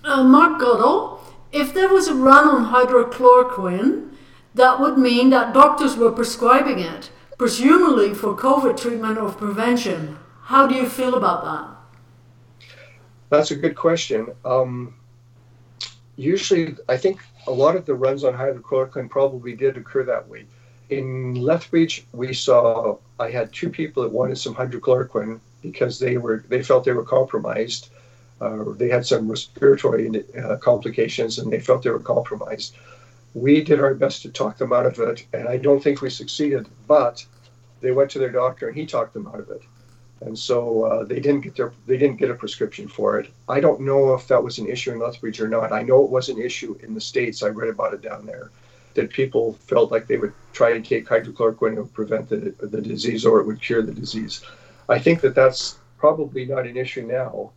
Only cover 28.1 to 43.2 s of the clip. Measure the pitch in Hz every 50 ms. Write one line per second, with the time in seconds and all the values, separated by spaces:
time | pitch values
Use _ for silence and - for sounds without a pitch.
28.1 | _ _ _ _ _ _ 113 113 110 107 110 - 104 101 123 123 123 120 123 -
29.1 | 127 113 110 110 113 - - - _ - 139 139 139 139 - 120 117 110 113 113
30.1 | 110 107 - - - 123 127 - 107 - - 123 123 120 - 113 110 - 113 117
31.1 | - - 117 113 113 120 120 113 104 113 - - 127 127 - 123 113 113 - -
32.1 | 117 117 117 - 107 104 107 - 110 110 - - _ - _ - - - - _
33.1 | _ _ _ _ _ 117 123 139 147 156 147 156 151 139 143 139 135 - 135 139
34.1 | - - - - - - - - 208 - 127 117 123 123 123 127 123 120 113 117
35.1 | 113 - - _ - - 113 120 123 127 131 143 143 139 143 151 143 139 139 131
36.1 | - - 143 - - - 151 147 139 123 107 - _ _ _ - 151 147 127 120
37.1 | - - - _ _ _ _ _ _ _ _ _ _ _ - 127 127 135 139 139
38.1 | - 143 135 123 - 123 123 127 123 - 123 113 117 147 160 160 - 123 113 -
39.1 | _ 110 104 - - - - - - - _ _ _ _ _ _ _ _ _ _
40.1 | _ _ - 113 110 110 - - 123 120 120 120 113 110 113 110 110 113 110 104
41.1 | 123 123 - 143 143 139 - - - - 120 117 - _ _ - 131 127 143 139
42.1 | 117 107 135 120 120 - - 104 - - 120 107 - - 104 - - - 104 101
43.1 | 107 107